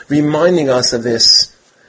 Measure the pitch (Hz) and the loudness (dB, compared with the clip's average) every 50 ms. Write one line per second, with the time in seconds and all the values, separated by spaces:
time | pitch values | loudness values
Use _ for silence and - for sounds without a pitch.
0 | - - 143 151 151 151 151 151 165 180 185 165 147 135 127 127 120 - 131 117 | -8 -4 -2 0 0 0 0 0 2 2 2 0 0 0 0 0 0 -2 -2 -4
1 | 113 120 117 113 - - - - - - _ _ _ _ _ _ _ | -4 -4 -2 0 2 2 2 2 -2 -4 _ _ _ _ _ _ _